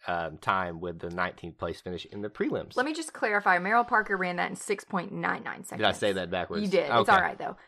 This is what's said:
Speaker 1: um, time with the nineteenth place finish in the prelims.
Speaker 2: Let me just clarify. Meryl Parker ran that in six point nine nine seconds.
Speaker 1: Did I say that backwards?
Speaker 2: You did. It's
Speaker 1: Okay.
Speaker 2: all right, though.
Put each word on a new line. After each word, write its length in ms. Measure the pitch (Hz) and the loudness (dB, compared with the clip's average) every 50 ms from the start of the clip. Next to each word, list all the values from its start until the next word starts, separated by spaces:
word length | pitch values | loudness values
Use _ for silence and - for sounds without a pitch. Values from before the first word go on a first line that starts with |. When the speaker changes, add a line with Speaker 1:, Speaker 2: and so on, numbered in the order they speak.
| - - | -6 -4
Speaker 1:
um, 300 | 87 87 82 80 78 78 | -2 -2 -2 -4 -6 -4
time 420 | - - 98 95 92 87 85 82 | 0 2 2 2 2 -2 -4 -6
with 200 | 85 87 87 85 | -6 -6 -6 -6
the 100 | - 87 | -8 -6
nineteenth 480 | 85 90 90 90 - - - 85 78 - | -4 -2 -2 -2 -4 -6 -12 -14 -10 -8
place 220 | - 85 82 - | -6 -6 -6 -8
finish 260 | - 92 90 85 - | -8 -8 -8 -8 -10
in 160 | - - 101 | -10 -10 -8
the 80 | 101 104 | -8 -6
prelims. 460 | - - 202 294 202 107 78 - - | -4 -2 -2 -2 -2 -4 -4 -4 -2
Speaker 2:
Let 100 | 233 254 | -2 -2
me 80 | 302 311 | -2 -2
just 200 | 330 320 - - | -6 -8 -10 -8
clarify. 440 | - - 226 208 202 202 202 180 175 | -4 -2 0 2 2 4 4 4 4
Meryl 300 | 180 196 220 233 240 233 | 4 2 4 4 4 4
Parker 300 | - 214 214 - 202 185 | 2 2 2 2 0 0
ran 180 | 185 180 180 175 | 0 0 -2 -2
that 120 | 180 175 | -2 -2
in 60 | 190 | -4
six 280 | 185 - - 208 196 - | -6 -4 -4 -4 -4 -4
point 280 | - - 185 170 196 | -4 -2 -2 -2 -4
nine 320 | 165 170 170 180 185 - - | -4 -4 -2 -2 -2 -2 -4
nine 200 | - - - - | -8 -10 -10 -12
seconds. 160 | - - - | -10 -4 2
Speaker 1:
Did 80 | 107 101 | 2 2
I 60 | 92 | 2
say 200 | - - 104 98 | 2 2 0 0
that 160 | 95 90 85 | 0 -2 -2
backwards? 340 | 90 90 87 - 87 101 104 | -2 -2 -2 -2 -2 -2 0
Speaker 2:
You 40 | 139 | 2
did. 120 | 180 180 - | 2 2 4
It's 80 | - | 4
Speaker 1:
Okay. 200 | - 117 113 233 | 4 6 6 8
Speaker 2:
all 100 | 208 190 | 8 6
right, 160 | 175 - - - | 6 4 -2 -4
though. 180 | - - 190 - - | -8 -8 -8 -10 -16